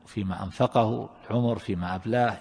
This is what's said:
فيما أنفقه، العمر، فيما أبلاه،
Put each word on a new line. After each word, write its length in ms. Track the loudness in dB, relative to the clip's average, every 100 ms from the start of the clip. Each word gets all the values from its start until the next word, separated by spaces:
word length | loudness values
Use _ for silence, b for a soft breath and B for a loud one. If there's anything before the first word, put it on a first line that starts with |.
| -10
فيما 380 | -6 -4 -4
أنفقه، 680 | -6 0 2 4 2 2 -6 -12 -4
العمر، 300 | 0 2 0
فيما 360 | -2 -4 -4 -4
أبلاه، 420 | 0 2 2 0